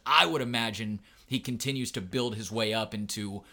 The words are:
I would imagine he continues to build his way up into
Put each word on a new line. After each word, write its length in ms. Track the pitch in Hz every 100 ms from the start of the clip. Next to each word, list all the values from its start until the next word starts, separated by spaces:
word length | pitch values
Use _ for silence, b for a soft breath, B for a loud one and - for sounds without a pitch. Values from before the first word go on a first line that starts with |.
| 127
I 200 | 151 175
would 160 | 156
imagine 580 | 120 120 113 104 110 104 b b -
he 120 | 131
continues 520 | - 120 135 135 120
to 80 | -
build 340 | 92 131 120 107
his 160 | 101
way 220 | 113 107
up 200 | 110 110
into 500 | 107 104 - 101 101 b